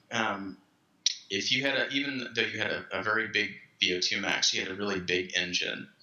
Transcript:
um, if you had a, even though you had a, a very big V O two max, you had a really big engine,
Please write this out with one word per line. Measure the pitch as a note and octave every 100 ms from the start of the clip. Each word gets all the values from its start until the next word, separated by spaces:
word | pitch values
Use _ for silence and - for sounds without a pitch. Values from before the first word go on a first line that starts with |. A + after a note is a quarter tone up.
| -
um, | A#2 A2 G2 F#2+ F#2+ _ _ _ _ - - -
if | G2+ -
you | B2+
had | C#3 C3
a, | A#2
even | C#3 C#3+ C3+ A2+
though | A2+
you | G#2+ G#2+
had | G#2+
a, | - -
a | F#2+
very | G#2+ G#2+ A2
big | G#2 G2+ - - -
V | F#2+ F2+
O |
two | - G#2
max, | F#2 - -
you | G#2+
had | F#2
a | F#2+
really | G2+ F#2+
big | F2+ F2+ F2+
engine, | F2+ F2+ E2+ - - - _